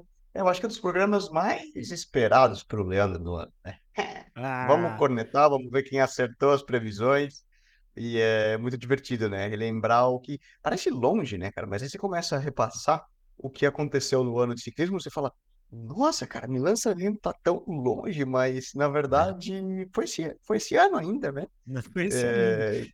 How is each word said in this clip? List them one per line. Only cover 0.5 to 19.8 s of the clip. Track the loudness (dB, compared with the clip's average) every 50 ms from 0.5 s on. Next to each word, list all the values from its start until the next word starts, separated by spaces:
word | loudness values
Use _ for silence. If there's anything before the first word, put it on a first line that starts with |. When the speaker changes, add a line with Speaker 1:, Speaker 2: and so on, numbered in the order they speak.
| 2 2
Speaker 1:
que | -2
é |
um | -6
dos | -6 -4
programas | -4 -2 2 2 2 4 2 0 0 0
mais | 0 0 0 0 -2 -4 -6 -12 -12 -12 -10 -8
esperados | -10 -10 -10 -2 0 2 4 6 8 8 8 6 4 -2 -8
pelo | -6 -4 -4 -2
Leandro | 0 2 2 2 2 0
no | -4 -6 -6 -6
ano, | -6 -8 -12 _ _ -16
né? | -16 -16 -16 _ _ _
<laughs> | -8 -6 -6 -10 -14 -18 -16 _
Speaker 2:
Ah. | -8 -6 -6 -4 -2 2
Speaker 1:
Vamos | 4 4 4 4 -2 0 2
cornetar, | 2 2 2 0 -2 0 4 6 6 6
vamos | 6 2 -2 -2
ver | -2 -2
quem | -2 0 2 2
acertou | 2 2 2 -2 -2 -2 0 2 4 4
as | 4 4
previsões. | 2 -2 -2 -2 -2 -4 -4 0 2 2 4 2 2 -2 -6 -14 _ _ _ _ _ _ _ _ _ _ _
E | -10 -8 -2 0 2
é | 2 4 4 4 2 2 0
muito | 0 -2 -4 -6
divertido, | -6 -2 -2 -2 -2 0 -4 -4 -2 -2
né? | -2 -2 -4 -4
Relembrar | -4 -4 -4 -4 -4 -2 -2 2 4 4 6 4 4
o | 2 -2
que | -6 -10 -12 -12 -12 _ _ _
parece | -6 -4 -4 -2 -2 -2
longe, | 0 2 2 2 2 2 0 -2 -6 -6
né, | -6 -8
cara? | -8 -8 -8
Mas | -6 -6 -6
aí | -6 -8
você | -8
começa | -8 -6 -4 -4 -4 -4 -4 -4
a | -4
repassar | -4 -4 -2 -2 -2 -2 -2 -4 0 0 0 0 -2 _ _ _ _ _ _
o | -14 -12 -12
que | -2 0 0
aconteceu | 2 2 0 -4 0 0 -2 0 2 2 2 2
no | 2 2
ano | 0 0 0 0
de | -6
ciclismo, | -10 -12 -4 -4 -2 -2 -2 -4
você | -6 -6
fala, | -4 -4 -4 -4 -6 _ _ _ _ _ _ _
"Nossa, | -18 -16 -14 -10 -2 0 0 0 0 -2 -6
cara, | -8 -8 -10 -6
Milan-San | -4 -2 0 2 2 2 2 0 0 0
Remo | 0 -2 -2 -2 -2
tá | -4 -6 -6 0
tão | _ 0 0 0 -2
longe", | -6 -6 -2 0 0 0 0 -4 -6 -4 -2 -2
mas, | 0 2 2 2 2 0 -4 -8 -8 -2
na | 0 0
verdade, | 2 2 0 0 2 2 2 2 2 -2 -6 -8 -8 -8
Speaker 2:
É. | -6 -6 -6 -6 -6